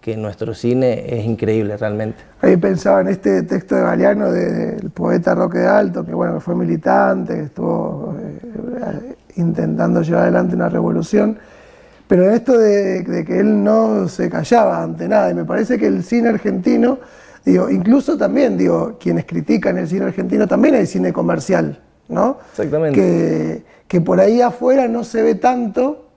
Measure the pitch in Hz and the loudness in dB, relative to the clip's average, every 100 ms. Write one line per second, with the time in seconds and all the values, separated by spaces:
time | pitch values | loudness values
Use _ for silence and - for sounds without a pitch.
0 | - 110 107 95 113 110 120 123 127 117 | -8 -6 -8 -8 -8 -4 0 2 2 -2
1 | - 117 107 113 110 110 104 104 107 104 | -4 -4 -4 -2 0 0 -2 -4 -4 -4
2 | 110 - - _ - 185 196 190 202 196 | -6 -8 -18 _ 2 4 2 0 2 2
3 | 185 190 208 190 165 190 - 190 180 175 | 2 0 0 0 0 -4 -2 0 0 2
4 | 190 208 196 175 175 170 - - - - | 2 2 0 0 -2 -2 -4 -6 -10 -6
5 | 170 175 170 175 180 175 180 202 202 170 | -2 0 0 0 0 0 2 2 2 -4
6 | 165 170 175 165 - 175 175 165 185 190 | -6 -4 -4 -4 -4 -4 -2 -2 0 2
7 | 196 190 170 170 151 - 170 170 165 156 | 2 0 -4 -6 -8 -6 -4 -4 -4 -8
8 | - 151 - 147 240 220 233 247 233 - | -10 -10 -12 -14 -14 -12 -10 -8 -8 -10
9 | 240 262 _ - 170 165 165 160 170 175 | -12 -20 _ -4 -2 -2 -2 0 0 0
10 | 160 170 175 175 180 175 175 - - 170 | 2 2 2 2 0 -2 -2 -2 -2 -2
11 | 170 208 208 220 - - - - - - | 0 0 0 -2 -12 -20 -20 -20 -20 -20
12 | _ 180 185 233 233 240 214 202 196 185 | _ 4 4 2 4 4 4 2 0 -4
13 | 180 180 160 180 208 208 202 220 220 214 | -4 -6 -2 0 2 4 4 4 2 0
14 | 180 - 175 170 160 233 202 170 165 165 | -2 -2 -4 -2 2 4 4 0 -4 -6
15 | 170 208 185 175 160 180 214 240 208 190 | 0 2 2 -2 -4 -2 0 0 0 0
16 | 175 233 233 214 208 190 185 233 240 262 | 0 0 2 0 -2 -2 0 2 2 0
17 | - - - - - 185 185 190 180 269 | -6 -20 -20 -8 0 2 2 0 4 2
18 | 262 339 196 226 262 185 185 170 165 - | 2 0 0 2 0 2 0 0 -2 -4
19 | 175 170 - 170 151 226 196 180 170 185 | -2 -2 -2 -6 0 0 0 -2 -4 -4
20 | 196 185 185 208 208 - 254 262 180 190 | -4 -4 -2 0 0 2 4 4 0 -2
21 | 185 170 170 170 - 180 160 147 _ _ | -2 -2 -2 -2 0 0 0 -6 _ _
22 | _ 165 214 285 - - 165 147 160 139 | _ -2 0 -2 -12 -8 -4 -2 0 2
23 | 185 170 165 160 156 160 - _ _ 180 | 2 2 0 -2 -4 -6 -12 _ _ 0
24 | 170 180 196 233 240 240 247 269 247 233 | 2 4 4 4 2 0 2 2 2 -2
25 | 233 226 220 196 247 247 233 196 262 302 | -4 0 0 2 0 0 -2 -2 -2 -4
26 | - | -14